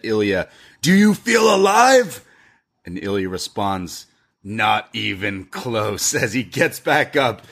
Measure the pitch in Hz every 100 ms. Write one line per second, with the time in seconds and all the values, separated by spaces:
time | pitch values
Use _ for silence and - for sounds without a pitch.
0 | 110 110 104 92 - _ - _ 151 196
1 | 214 190 - 226 214 196 196 214 254 262
2 | 202 - - _ _ _ _ _ - 90
3 | 98 101 92 90 - - 101 95 87 -
4 | - _ _ _ 98 110 107 107 - 113
5 | 107 95 101 98 92 - 123 113 107 98
6 | - 147 127 120 95 - 160 - 165 147
7 | 135 147 127 101 -